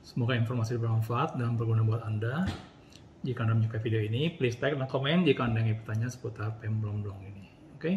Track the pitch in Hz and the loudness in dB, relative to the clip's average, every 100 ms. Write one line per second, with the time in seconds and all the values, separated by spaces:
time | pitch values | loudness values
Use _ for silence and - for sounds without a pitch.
0 | - - 117 120 117 123 110 120 113 113 | -6 -2 2 2 2 0 0 0 0 0
1 | - 120 160 - 120 113 113 113 110 110 | 0 0 0 0 -2 0 2 4 4 0
2 | 110 107 113 147 190 - - - - - | -2 -2 -2 -2 -2 -4 -12 -20 -20 -20
3 | - - 135 117 113 113 110 113 113 110 | -20 -8 -6 0 2 4 2 0 0 0
4 | 104 117 165 - 123 113 139 147 131 135 | 2 0 0 2 0 2 -2 0 -2 -2
5 | 139 170 175 - 120 113 113 110 - 110 | 2 4 4 4 2 2 2 0 -2 -2
6 | 120 - 117 110 107 110 107 110 107 104 | -2 -4 -10 -4 -6 -4 -4 -2 -2 -4
7 | 101 98 98 98 - - - - 160 | -6 -8 -14 -16 -18 -20 -20 -6 -2